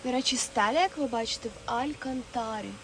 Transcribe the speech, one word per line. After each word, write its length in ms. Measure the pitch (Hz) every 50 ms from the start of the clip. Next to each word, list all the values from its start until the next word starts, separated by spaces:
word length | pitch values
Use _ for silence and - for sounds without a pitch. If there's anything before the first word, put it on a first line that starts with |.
| -
До 80 | 254
речі, 260 | 247 254 262 - 269 240
стеля, 440 | - - - - 202 208 247 320
як 160 | 359 381 - 311
ви 100 | 285 247
бачите, 420 | 233 233 226 226 - - - 226
в 20 | 214 - -
алькантарі. 1040 | - 233 233 254 294 294 - - 262 262 254 240 - - 247 226 220 220 214 196 202 196 202